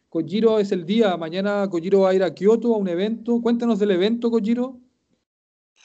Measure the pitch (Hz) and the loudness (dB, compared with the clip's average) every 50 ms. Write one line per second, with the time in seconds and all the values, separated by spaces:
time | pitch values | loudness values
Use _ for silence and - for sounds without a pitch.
0 | _ _ - 170 160 147 170 220 226 226 220 220 202 202 196 185 165 156 208 233 | _ _ -6 -6 -6 -4 -2 0 2 2 2 2 0 0 -2 -4 -4 -2 0 2
1 | 226 202 180 165 165 160 165 185 196 202 202 202 202 196 190 170 160 190 190 196 | 2 2 0 -2 -6 -6 -6 -4 -4 -2 -2 -2 -2 -2 -4 -4 -2 2 2 4
2 | 190 185 190 190 190 175 143 - 180 202 226 233 233 240 226 214 196 185 170 170 | 4 4 2 2 0 0 -2 0 2 2 2 4 2 0 0 0 -2 -2 -2 -2
3 | 196 220 233 226 - - 240 233 233 226 240 233 240 233 226 196 208 208 190 170 | -2 -2 -4 -4 -4 -2 -2 0 0 0 0 0 0 0 0 2 2 2 2 2
4 | 185 214 233 233 233 233 226 226 202 214 233 240 247 262 269 - - _ _ _ | 2 0 0 0 -2 0 0 0 0 0 -2 -2 -4 -6 -8 -14 -20 _ _ _
5 | _ _ _ _ _ _ _ _ _ _ _ _ _ _ _ _ _ | _ _ _ _ _ _ _ _ _ _ _ _ _ _ _ _ _